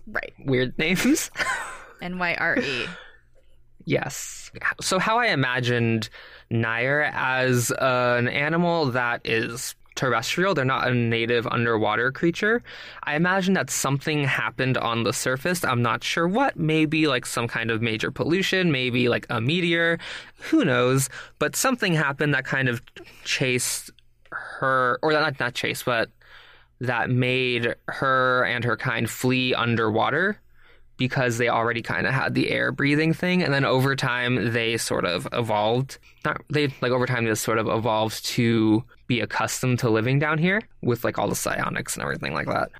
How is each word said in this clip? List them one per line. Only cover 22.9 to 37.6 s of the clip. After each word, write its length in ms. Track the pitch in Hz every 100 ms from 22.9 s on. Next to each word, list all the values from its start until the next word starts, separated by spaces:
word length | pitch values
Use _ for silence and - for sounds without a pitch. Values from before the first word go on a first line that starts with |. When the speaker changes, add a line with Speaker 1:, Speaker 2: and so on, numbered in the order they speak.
| - - -
Speaker 2:
chased 680 | - - 131 127 - - - - _ _ -
her, 680 | - - - 135 131 123 -
or 100 | 156
not, 260 | 151 156 135
not 140 | 123
chased, 300 | - - 139 -
but 240 | 113 - _ - - - - _ -
that 280 | 123 117 85
made 640 | 123 127 127 127 120 117 - -
her 560 | - 139 131 127 127
and 200 | 98 120
her 120 | 117 110
kind 320 | 131 117 117
flee 460 | - 127 127 127
underwater 840 | - 120 113 110 107 110 143 196 208 - - - - - -
because 380 | 127 - 123 117
they 140 | 120
already 320 | 117 113 117
kinda 280 | - - -
had 220 | 135 -
the 140 | 127 -
air 220 | 120 120
breathing 400 | 127 139 147 160
thing. 300 | 160 180 180
And 100 | 147
then 140 | 139 120
over 280 | 131 135
time, 580 | 131 127 123 123 127 117
they 240 | 117 113 113
sort 260 | - 113
of 240 | 90 85 135
evolved. 680 | 123 110 104 107 123 131 - - -
Not, 160 | 151 - -
they, 200 | 151 143 -
like, 100 | 123
over 140 | 127
time, 220 | 127 123 113
they 80 |
sort 240 | 107 -
of 100 | 113